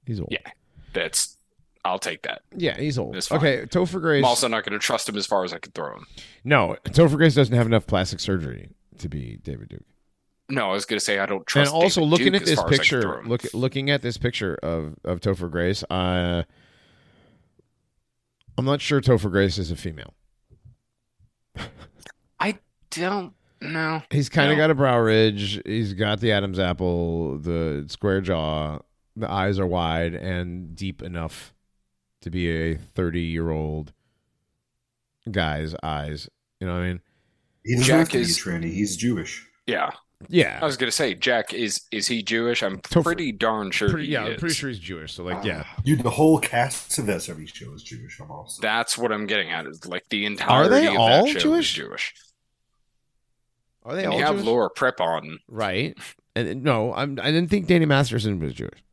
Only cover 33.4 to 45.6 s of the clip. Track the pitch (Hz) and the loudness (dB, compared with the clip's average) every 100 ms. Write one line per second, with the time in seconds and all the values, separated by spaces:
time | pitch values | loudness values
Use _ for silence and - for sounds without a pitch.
33.4 | 82 78 78 78 76 _ _ _ _ _ | -2 -2 -4 -6 -10 _ _ _ _ _
34.4 | _ _ _ _ _ _ _ _ - 101 | _ _ _ _ _ _ _ _ -6 -2
35.4 | 80 76 78 80 78 76 73 76 - _ | 0 -2 -4 -6 -6 -4 -6 -8 -12 _
36.4 | _ _ 92 90 90 90 _ _ _ _ | _ _ -6 -2 -2 -4 _ _ _ _
37.4 | _ _ - 120 127 156 160 - 87 85 | _ _ -2 2 6 6 4 2 2 -2
38.4 | - 85 82 92 104 87 117 110 78 - | -2 -4 -4 -2 -2 0 -2 -2 -6 -12
39.4 | - _ - 123 151 - _ _ - 175 | -16 _ -6 -2 -2 -6 _ _ -2 2
40.4 | 113 - 156 131 127 - 143 92 - 120 | 2 0 -4 -2 -2 0 -2 0 0 0
41.4 | 107 98 113 - - 107 101 120 101 113 | 0 -4 -4 -4 -6 -6 -2 -4 -2 -2
42.4 | 117 120 101 95 - - 165 170 156 104 | 0 0 -2 -6 0 2 2 0 -4 0
43.4 | 113 110 98 - 104 160 147 143 107 - | 0 0 -2 0 0 0 -2 -2 -2 -4
44.4 | 165 156 139 110 85 87 78 - 87 90 | -4 -2 -4 -8 -10 -12 -12 -10 -8 -4
45.4 | 101 78 | -4 -6